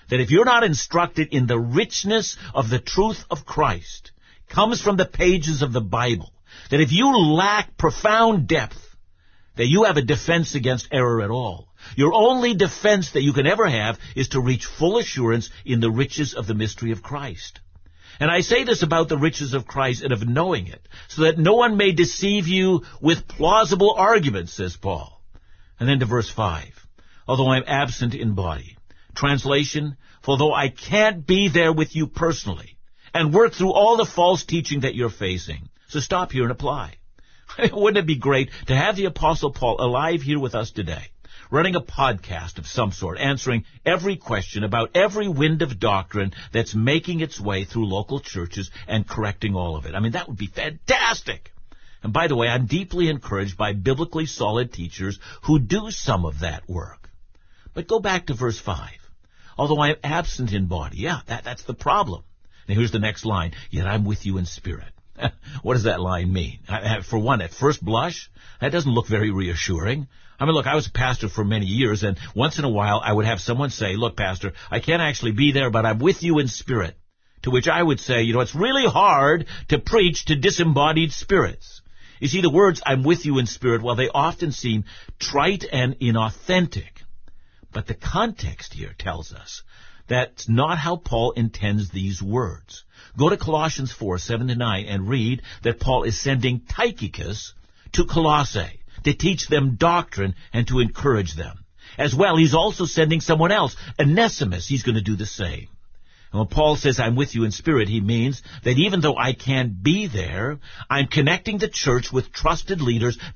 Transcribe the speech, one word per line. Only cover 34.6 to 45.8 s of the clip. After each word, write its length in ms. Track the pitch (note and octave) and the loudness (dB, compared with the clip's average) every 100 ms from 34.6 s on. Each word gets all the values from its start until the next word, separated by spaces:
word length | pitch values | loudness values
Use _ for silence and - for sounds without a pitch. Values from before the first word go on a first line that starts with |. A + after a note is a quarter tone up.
| - C#3+ | -2 -2
that 140 | C3 | -2
you're 160 | A#2+ A#2 | -2 -4
facing." 580 | - G2 F2+ - D2 - - - | -2 -4 -4 -6 -12 -14 -20 -8
So 120 | D3+ | -6
stop 320 | - F3+ F3+ | -2 -2 -2
here 120 | C3 | -2
and 80 | A#2+ | -2
apply. 420 | B2 C#3 C#3+ G2+ - - - - - - - | -2 -4 -4 -8 -14 -20 -20 -20 -20 -16 -2
<laughs> 0 | |
Wouldn't 400 | A#3 G#3 G#3 G#3 | 0 4 2 4
it 80 | E3 | 2
be 100 | C#3 | 0
great 320 | B2+ C3+ C3+ - - | 2 2 0 -6 0
to 60 | |
have 220 | C3 F#3 G3 | 2 2 0
the 80 | |
Apostle 460 | F#3+ - D#3 E3 D3 | -2 0 0 2 -2
Paul 260 | - B2 - | -2 -2 0
alive 440 | B2 B2 D#3+ E3+ | 0 0 0 -2
here 160 | C3+ D3 | -2 -2
with 160 | B2+ | -2
us 160 | A2+ A2+ | -4 -6
today, 380 | - E2+ D2+ - - - - - | -6 -6 -8 -12 -18 -20 -20 -2
running 260 | C3+ F#3 F3 | 0 2 0
a 60 | |
podcast 760 | - - C3+ G2+ - E2+ F2 - | -4 0 0 0 -6 -10 -10 -12
of 100 | D#2 | -6
some 260 | - G#2+ | -2 -2
sort, 260 | - F#2 - | -4 -8 -4
answering 480 | C#3 C3+ C3 A#2 - - | -2 -2 -2 -2 -4 -6
every 320 | - F3+ F#3+ F#3 | -2 0 -2 -6
question 480 | - G#2 F2 G#2 | -4 -6 -4 -6
about 280 | G#2+ A#2 A2+ | -2 -2 0
every 340 | F3 G3+ G#3 G3+ | 2 2 0 -2
wind 320 | C#3 D#3 D#3 | 0 0 0
of 180 | D#3 | -2
doctrine 540 | G2+ | -2